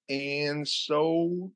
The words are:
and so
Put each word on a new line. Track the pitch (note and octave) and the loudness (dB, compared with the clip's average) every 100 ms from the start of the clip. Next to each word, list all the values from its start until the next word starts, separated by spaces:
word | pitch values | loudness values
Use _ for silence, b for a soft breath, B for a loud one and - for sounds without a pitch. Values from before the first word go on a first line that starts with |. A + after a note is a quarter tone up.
| - | -6
and | C#3 C#3+ C#3+ D3 D3 C#3+ | -4 -2 -2 0 0 -2
so | - - D3+ D#3+ E3 E3+ F3+ F#3+ | -2 0 2 4 2 2 -2 -6